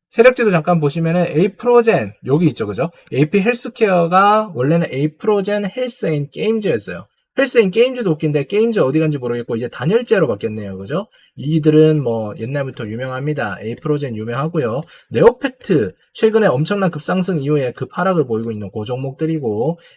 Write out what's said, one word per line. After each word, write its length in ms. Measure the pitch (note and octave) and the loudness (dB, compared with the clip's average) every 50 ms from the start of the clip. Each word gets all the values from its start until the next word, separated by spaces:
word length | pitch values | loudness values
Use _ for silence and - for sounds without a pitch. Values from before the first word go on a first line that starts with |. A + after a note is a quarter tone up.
| _ _ | _ _
세력지도 420 | - - A3+ B3+ B3 - A#3+ G#3+ F#3 | 2 4 6 6 6 4 2 2 2
잠깐 260 | E3 D3+ - F3+ E3+ | 2 2 2 2 2
보시면은 480 | D3+ D3 C#3+ E3+ E3 E3 E3 F3+ F3 | 2 0 -2 -2 -2 0 0 0 0
에이프로젠 840 | - - D3 F3+ G#3 G3 - - A#3+ A#3+ A#3+ A#3 A3+ G#3 D3 A2+ G2 G2 _ - | 0 2 2 0 0 0 -2 0 4 6 6 6 6 4 2 0 -2 -8 _ -4
여기 200 | A#2+ C3+ D#3 F3 | 0 2 2 4
있죠, 220 | E3 - - A2+ G2+ | 2 0 0 -4 -4
그죠? 220 | G2+ F2+ G#2 F#2 - _ _ - - | -4 -4 -4 -4 -6 _ _ -6 -2
에이피 280 | B2+ C#3+ D3+ - G3+ | 0 0 2 2 0
헬스케어가 1120 | F#3 A3 B3 A#3 - B3 A#3 - A3+ G3+ F#3 F3 E3+ E3 F3 F#3 G3 G3+ G#3 A3 G#3+ G#3+ E3+ | 0 0 0 -2 -4 -6 -4 0 0 2 2 2 2 4 4 4 4 6 4 2 2 0 -2
원래는 320 | C3 B2 C#3 D#3+ E3+ E3 - B2+ | -2 0 2 2 2 0 -2 -2
에이프로젠 760 | C3 C#3+ D#3 D3+ _ - G#3 G#3+ G3+ F#3+ G3 G#3 G#3 G#3 F#3+ | -2 -2 -2 -4 _ 0 0 0 2 2 0 -2 -2 -2 -4
헬스앤게임즈였어요. 1400 | - B3 B3+ B3+ A#3 - - F3+ D#3 D3 C#3+ C#3+ - - - G#3 A3+ A3+ G#3 F#3+ C#3 A2 G2+ - F2+ F2 F2+ _ _ _ _ _ _ - | -6 -6 -6 -6 -6 -4 -4 -2 -2 -2 -4 -6 -8 -6 -2 -2 -2 0 0 0 -2 -2 -4 -6 -12 -12 -14 _ _ _ _ _ _ -2
헬스앤게임즈도 720 | C4+ C4+ - B3 G#3+ F#3+ F3+ A3 A#3 C4 C4 B3 A#3+ F#3+ | -2 2 4 4 4 4 4 2 2 2 0 -2 -2 -2
웃긴데 340 | D#3 D3+ - D#3 D3 D3+ C#3 | -2 0 0 -2 0 -2 -2
게임즈 360 | - G3 G#3 A3 A#3 A3+ G#3 | -2 0 0 0 2 2 2
어디 200 | D#3+ C3 C3+ D#3 | 0 2 2 0
간지 160 | D#3+ D#3 D3+ C#3 | 0 0 0 -2
모르겠고 380 | B2 A#2+ A#2+ A#2+ A#2 - B2 | -4 -4 -4 -6 -6 -6 -6
이제 120 | A2+ A#2+ A#2+ | -6 -6 -6
단열재로 600 | - - - D3 G3+ A#3 B3 - A#3 G3+ E3+ C3+ | -8 -6 -2 0 0 0 2 2 2 2 2 0
바뀌었네요, 480 | A2 G2+ - A2 G#2+ G#2+ G#2 G2 F#2+ | -2 -4 -6 -8 -8 -8 -10 -10 -10
그죠? 300 | F#2+ G2 G2 C3+ F3 G3+ - _ _ _ _ _ | -10 -10 -8 -6 -6 -8 -8 _ _ _ _ _
이들은 680 | - B2 C#3+ D#3 E3 D3 D#3 D3+ D3+ D#3 D#3 D#3 D3+ C#3 | -10 -4 -2 0 0 2 4 6 6 6 6 4 2 0
뭐 320 | B2 A#2 A2+ A2 G#2+ G2+ - | 0 -2 -2 -4 -6 -8 -8
옛날부터 480 | A2+ A#2 C#3 D3 C#3 C3+ B2 - B2 | -8 -6 -6 -6 -6 -6 -8 -10 -10
유명합니다. 720 | G#2+ G#2+ A#2 C3 C3 C3 C3 C3+ D3+ D3+ C#3+ A#2+ G#2 G2 F2 F#2 | -8 -8 -8 -8 -8 -6 -6 -4 -4 -4 -4 -4 -6 -6 -8 -8
에이프로젠 540 | A2 A#2 A#2 - D3+ D3+ D3 C#3+ C3+ A#2 | -10 -8 -6 -4 -2 -2 -2 -2 -6 -6
유명하고요. 680 | G#2+ G#2+ A2+ A#2 B2+ C#3+ D#3+ E3+ F3 C3+ A2+ G#2+ C3+ D#3+ - - - _ - | -6 -6 -6 -4 -4 -4 -4 -2 -2 -2 -2 -2 -4 -8 -10 -14 -20 _ -6
네오팩트 840 | A2 A2+ D#3 A3 B3 - - C4+ C4 _ - - G3 D3 G#2+ F#2+ - _ _ _ - | 0 4 6 6 6 4 0 -8 -8 _ -4 0 0 0 0 -2 -6 _ _ _ -4
최근에 340 | - - A3 G#3+ A3 G#3+ | 0 2 2 4 4 4
엄청난 440 | F3+ B2+ B2+ D#3 - G3+ G3+ G3 F#3 | 4 2 2 0 -2 -2 0 0 -2
급상승 480 | F3 D3+ - - F3+ F#3 F#3 F#3 F#3+ D#3 | -2 -2 -4 -2 -2 -2 0 0 -2 -2
이후에 340 | C3+ C#3+ D3+ D3 C3+ B2 A#2 | 0 0 0 0 0 -2 -4
급하락을 540 | - D3+ - - - F3+ F#3+ F#3 E3+ D3 | -6 -8 -8 -6 -2 -2 0 2 0 0
보이고 260 | B2 A#2 A2 A2+ A#2 A2+ | 0 -2 -4 -2 -4 -6
있는 180 | G#2+ G2+ F#2+ | -8 -8 -8
그 140 | G2 A2+ G#2+ | -8 -8 -6
종목들이고 960 | G#2 B2 B2+ C3 C3+ C3 - D#3+ D#3 E3 D#3 C#3 A#2 G#2 G#2 A#2 D3 F3 - _ - _ | -6 -6 -6 -6 -8 -6 -4 -4 -2 -2 -2 -2 -2 -2 -2 -2 -2 -4 -4 _ -20 _